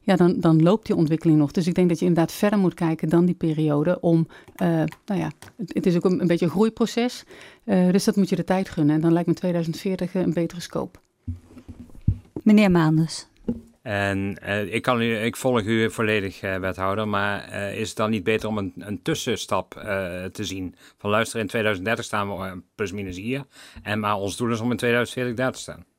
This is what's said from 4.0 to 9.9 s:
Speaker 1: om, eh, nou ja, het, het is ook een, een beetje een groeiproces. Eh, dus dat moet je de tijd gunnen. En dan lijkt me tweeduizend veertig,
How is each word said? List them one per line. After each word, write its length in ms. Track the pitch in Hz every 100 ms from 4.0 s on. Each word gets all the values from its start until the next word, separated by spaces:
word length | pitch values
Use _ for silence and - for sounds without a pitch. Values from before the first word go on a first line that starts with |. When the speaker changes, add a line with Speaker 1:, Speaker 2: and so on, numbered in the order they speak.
Speaker 1:
om, 280 | 180 165 160 - -
eh, 140 | - 180 165 156 - -
nou 140 | 190
ja, 100 | 160 - - _
het, 180 | 175
het 120 | - 185
is 100 | 175
ook 80 |
een, 160 | 185 180
een 60 | 175
beetje 180 | 170
een 60 | 175
groeiproces. 760 | 175 220 220 226 - 240 - - - - -
Eh, 260 | - 190 180
dus 140 | 196
dat 120 | 208 202
moet 120 | 185
je 80 | 175
de 80 |
tijd 240 | 170 190 190
gunnen. 260 | - 147
En 60 | 156
dan 120 | 165
lijkt 160 | 165 170
me 60 |
tweeduizend 420 | 165 180 170 165 160
veertig, 380 | 202